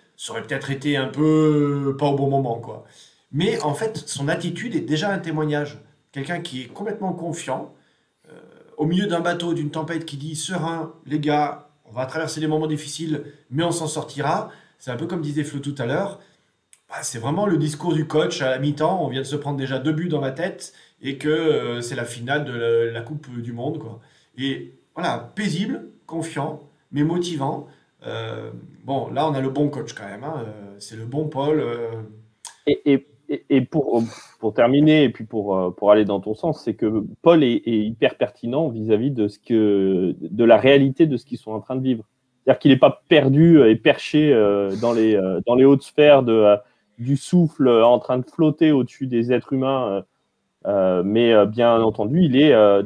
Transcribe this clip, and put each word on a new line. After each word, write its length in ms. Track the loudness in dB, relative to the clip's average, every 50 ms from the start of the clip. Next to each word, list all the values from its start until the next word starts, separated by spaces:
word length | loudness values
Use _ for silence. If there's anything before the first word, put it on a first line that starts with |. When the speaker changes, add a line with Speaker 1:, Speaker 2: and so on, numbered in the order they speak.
| _ _ _
Speaker 1:
ça 160 | -16 -14 -12
aurait 120 | -10 -10 -8
peut-être 260 | -8 -8 -8 -6 -6
été 260 | -8 -4 -4 -2 -2
un 120 | -2 -4
peu 880 | -4 -2 0 0 2 4 4 4 4 2 2 2 0 -2 -2 -4 -4 -4
pas 80 | -2 -2
au 100 | -2 0
bon 140 | 0 0 0
moment, 300 | 0 0 -2 -2 -6 -8
quoi. 260 | -10 -14 -16 -18 -18 _ _ -20 -20 _ _ _ _ _
Mais 300 | -4 -2 -2 -2 -2 -2
en 120 | -4 -4 -4
fait, 240 | -4 -4 -6 -6
son 300 | -8 -12 -10 -8 -6 -4
attitude 480 | -4 -4 -4 -4 -6 -8 -8 -8 -6 -6
est 60 | -6
déjà 300 | -4 -4 -4 -2 -2 -2
un 60 | -4
témoignage. 600 | -4 -6 -6 -4 -4 -2 -2 -2 -4 -4 -6 -10 -16 -20 _ _ _ _ _
Quelqu'un 280 | -12 -10 -8 -8 -8 -8
qui 200 | -8 -10 -12 -12
est 60 | -14
complètement 460 | -14 -12 -10 -10 -8 -8 -6 -6 -8 -6
confiant, 600 | -6 -8 -10 -10 -8 -8 -8 -8 -8 -10 -12 _ _ _ _ _ _ _ _ _ _ _ -20
euh, 100 | -20 -20 -20 -20 -20 -20 _ _ _
au 80 | -4 -4
milieu 220 | -2 0 0 0
d'un 140 | -2 -2 -2
bateau, 320 | -2 -2 -4 -4 -4 -4 -4
d'une 180 | -4 -6 -6
tempête, 340 | -6 -8 -8 -6 -8 -8 -10
qui 120 | -10 -14
dit, « 180 | -12 -12 -12 -10
Serein, 560 | -10 -10 -8 -6 -6 -6 -6 -6 -8 -10 -12 -14 _ -10
les 140 | -6 -6 -4
gars, 500 | -2 0 0 0 0 -2 -6 -10 -16 _ _ _ _
on 60 | -14
va 140 | -10 -8 -8
traverser 340 | -8 -6 -8 -8 -8 -6 -6
des 80 | -4
moments 200 | -2 -2 -2 -2
difficiles, 560 | -4 -6 -6 -8 -10 -12 -8 -6 -6 -6 -6 -8 -12 -20 _ _ -10
mais 140 | -6 -4 -2
on 80 | -2
s'en 160 | -2 -4 -6
sortira. » 640 | -6 -8 -8 -10 -10 -8 -6 -4 -4 -4 -4 -6 -8 -14 -20 _ _ _ _
C'est 120 | -12 -10
un 60 | -10
peu 100 | -8 -8
comme 140 | -6 -6 -6
disait 220 | -6 -6 -6 -6 -6
Flo 160 | -6 -8 -10
tout 160 | -8 -8 -8
à 80 | -6 -4
l'heure, 340 | -4 -4 -4 -4 -6 -10 -16 _ _ _ _ _ _ _ _ _ _ _ _ _ -18
bah, 80 | -14 -12
c'est 180 | -10 -10 -10 -8
vraiment 260 | -6 -4 -4 -2 0
le 120 | 0 0
discours 360 | 0 0 -2 -4 -4 -4 -2 -2
du 140 | -2 -2
coach 340 | 0 0 0 0 0 -2 -2
à 80 | -2 -2
la 100 | -2 -2
mi-temps, 440 | -2 -2 -2 0 0 0 0 -2 -2
on 60 | -4
vient 120 | -4 -6
de 40 | -6
se 100 | -6 -6
prendre 220 | -6 -6 -6 -6
déjà 200 | -6 -4 -4 -4
deux 140 | -4 -2 -2
buts 180 | -2 -2 -2 -4
dans 120 | -4 -4
la 100 | -4 -4
tête, 420 | -6 -6 -6 -8 -8 -10 -16 -20 -20 _ _ _ _ _
et 160 | -10 -10 -8
que, 100 | -4 -2
euh, 540 | -2 0 2 2 2 2 0 0 -4 -6 -6
c'est 140 | -8 -8 -6
la 100 | -8 -8
finale 400 | -8 -10 -8 -4 -2 -2 -2 -4
de 80 | -4 -6
la, 380 | -4 0 0 2 2 0 0
la 100 | -4 -8
Coupe 280 | -10 -10 -12 -12 -12 -12 -12 -10
du 120 | -10 -10 -8
Monde, 240 | -8 -8 -8 -8 -8
quoi. 200 | -10 -14 -16 -18 -20 _ _ _ _ _ _
Et 360 | -8 -6 -6 -6 -8 -10 -16 -20 _ _ _ -10
voilà, 360 | -8 -6 -6 -6 -6 -10 -12 -8
paisible, 540 | -6 -6 -4 -4 -4 -6 -6 -6 -10 -12 -16 -20 _ _
confiant, 540 | -12 -10 -10 -8 -8 -8 -8 -8 -8 -10 -12 -18 -20 _ _ _ _
mais 120 | -4 -2 0
motivant. 640 | 0 0 -2 -4 -4 -4 -6 -6 -6 -6 -8 -12 -16 -20 _ _ _ _ _ -14
Euh, 440 | -12 -10 -10 -10 -10 -10 -12 -12 -14 -16 -18 -20 -20 -20 -16 -10
bon, 240 | -6 -6 -6 -6 -6
là, 200 | -4 -4 -2 -2
on 40 | -2
a 80 | -2
le 80 | -4 -4
bon 180 | -2 -2 -2
coach 240 | -2 -2 -6 -10 -12
quand 140 | -12 -14 -14
même, 180 | -14 -14 -14 -12
hein, 220 | -10 -10 -10 -10
euh, 280 | -12 -14 -16 -18 -20 -20 -20
c'est 160 | -20 -18 -16
le 100 | -14 -12
bon 220 | -8 -6 -4 -4
Paul, 320 | -4 -4 -4 -2 0 0 0
euh. 300 | -2 -4 -6 -6 -8 -8 -10 -10 -14 -16 -18 -20 -20 _ _ _ -20 -20 -18 _ -2
Speaker 2:
Et, 280 | -2 -2 0 0 0 0
et, 140 | 0 -2 _ _ _ _
et, 180 | -10 -10 -8 -4 0
et 120 | 0 0
pour, 400 | 0 0 -2 -2 -2 0 0 0 -2 -2 -6 -14 -20 -20 _ _
pour 140 | -6 -2 0
terminer, 500 | 2 2 4 4 4 4 6 6 4 4
et 60 | 2
puis 160 | 0 -4 -10
pour, 320 | -8 -6 -6 -4 -2 -2
euh, 140 | -2 -2 -2
pour 200 | -4 0 4 6
aller 140 | 6 6 4
dans 160 | 2 0 -2
ton 120 | -4 -6 -8
sens, 300 | -4 -4 -4 -4 -4 -6
c'est 100 | -8 -4
que 300 | -2 -2 0 0 -2 -4 -4 -6 0
Paul 220 | 4 6 6 6 6
est, 180 | 4 2 0 -2
est 180 | -2 -2 0 -2
hyper 300 | -2 -2 0 0 0 0
pertinent 540 | 0 -4 -4 -4 _ -8 -4 -2 -2 -2 -2
vis-à-vis 420 | -4 -4 -2 0 0 2 0 0
de 160 | -2 -2 -2
ce 120 | -4 -4 -8
que, 760 | _ -2 0 2 2 2 2 2 2 2 0 0 0 -2 -4 -6
de 220 | -8 -6 -2 2 6
la 100 | 6 6
réalité 500 | 8 8 6 6 6 4 4 2 2 2
de 120 | 2 0
ce 80 | -2 -8
qu'ils 120 | -10 -14
sont 140 | -12 -10 -10
en 80 | -10 -10
train 160 | -8 -8 -8
de 80 | -4 -2
vivre. 220 | -2 -2 -4 -6 _ _ _ _ _ _ _ 0
C'est-à-dire 140 | 0 2 4
qu'il 120 | 4 4
n'est 60 | 6
pas 260 | 6 6 4 4 2 _ 4
perdu 520 | 4 4 6 6 6 6 8 8 8 8 8
et 80 | 8 6
perché, 580 | 4 4 2 2 2 0 -2 0 2 4 4 4
euh, 400 | 4 4 4 2 2 0 -2 -4
dans 160 | -2 -2 0 2
les, 220 | 2 2 4 4
euh, 260 | 2 2 0 -2 -2 0
dans 100 | 2 4
les 100 | 6 6
hautes 180 | 6 6 4 2
sphères 400 | -2 2 6 8 8 8 8 6
de, 80 | 4
euh, 240 | 4 6 6 6 6 4 2 _ _ _ _ _ _
du 200 | -8 -4 -2 -2
souffle, 500 | -2 -2 2 2 2 2 2 2 2 4
euh, 180 | 4 6 6 6
en 140 | 6 6 4
train 180 | 2 0 -4
de 80 | -4 -4
flotter 460 | -4 -2 0 2 2 2 2 4 4
au-dessus 360 | 4 2 0 -2 -6 -10 -6
des 260 | -4 -2 -2 0 0 0
êtres 200 | -2 -2 -2 -4
humains, 340 | -2 -2 0 -2 -2 -2
euh, 140 | -2 -4 -4 -6 _ _ _ _ _ _ _ _ _ _ _ -6
euh, 380 | -2 0 2 2 2 2 0 0
mais, 260 | 0 2 2 4 6
euh, 140 | 6 6 4
bien 340 | 4 2 2 2 4 4 4
entendu, 420 | 2 0 0 -2 -2 0 2 2 2
il 120 | 4 4
est, 180 | 4 6 6 6
euh, 280 | 8 6 6 6 4 2